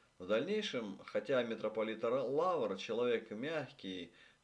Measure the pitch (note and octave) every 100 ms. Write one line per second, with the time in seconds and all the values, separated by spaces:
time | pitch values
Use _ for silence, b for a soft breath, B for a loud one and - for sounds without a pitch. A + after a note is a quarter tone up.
0 | b _ F2+ A2 D#3 G#3+ G#3 B2+ G#2+ -
1 | - - - C3 A#2 G#2+ G#2+ A2 A2 A2
2 | A#2 B2+ A#2+ C#3 F3+ E3+ G#2+ F#2+ - A2+
3 | B2 A2+ - G#2+ C#3 D#3+ C3 - G2 F#2
4 | E2+ B B B